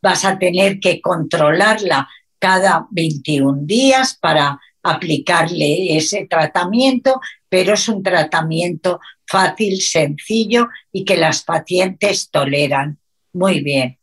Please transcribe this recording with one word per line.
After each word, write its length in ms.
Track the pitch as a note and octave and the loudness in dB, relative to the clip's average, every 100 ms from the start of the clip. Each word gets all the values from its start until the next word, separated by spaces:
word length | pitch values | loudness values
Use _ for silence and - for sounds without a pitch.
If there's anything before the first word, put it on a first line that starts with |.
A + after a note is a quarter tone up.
vas 240 | G3 F3+ G3 | 0 0 0
a 140 | F#3+ | 0
tener 400 | F3+ F3 G3 G3 | 0 2 0 2
que 200 | F#3 E3 | -2 -2
controlarla 1080 | - F3 D3 E3 D3+ D#3+ G#3 G#3 G3 C#3+ C3+ - _ _ | -2 -4 -2 0 2 4 2 2 0 -2 -2 -12 _ _
cada 480 | F#3+ F#3 F#3+ E3 D#3+ | 0 2 2 0 -2
veintiún 760 | F3+ E3 D3 C3+ D3 C3+ C#3 D3 | -4 -2 -4 -2 0 2 0 -2
días 500 | G#3+ C4+ C4 C4 - | 2 4 4 0 -2
para 400 | E3+ D3+ C#3+ C#3+ _ _ | 0 2 0 -2 _ _
aplicarle 1120 | F3+ E3 E3+ D3+ C#3 E3+ D#3+ E3+ D3 D#3 F#3 D#3 | -4 -4 -2 -4 0 0 0 0 0 0 0 0
ese 280 | D#3 G#3 G3 | 0 -4 -2
tratamiento, 960 | E3 D3+ - F3+ A3+ C4+ C4 C4 C4 - - _ | 0 0 0 0 2 2 2 0 0 -2 -20 _
pero 280 | F#3 F#3 G#3 | 0 2 2
es 120 | - | 0
un 140 | G#3 | -2
tratamiento 1000 | F#3+ F3+ D3+ E3 D#3+ E3 F3 D#3+ F3+ F3 - - - | 0 0 0 0 -2 -2 -4 -2 -4 -4 -8 -20 -4
fácil, 520 | F#3+ F#3+ - G#3+ F#3+ | 0 0 0 -2 -2
sencillo 880 | - E3 D3 D3 - A3 G#3+ A#3+ A#3 - _ | -2 0 0 -2 -4 -2 2 2 0 -4 _
y 140 | F#3+ G3 | -8 -2
que 100 | F#3 | 2
las 280 | D#3+ D3+ | 2 0
pacientes 880 | - E3 D#3+ F3+ F#3+ F#3 G3+ F3 - | -2 -4 -2 -2 -2 0 -2 -2 -2
toleran 640 | D3+ C#3 C#3 C#3+ C#3 C#3+ D3 _ _ _ | -2 0 0 0 0 -2 -8 _ _ _
muy 280 | F#3 F#3+ E3 | -2 0 0
bien. 360 | C#3 C#3 B2+ C3 | 0 -2 -2 -8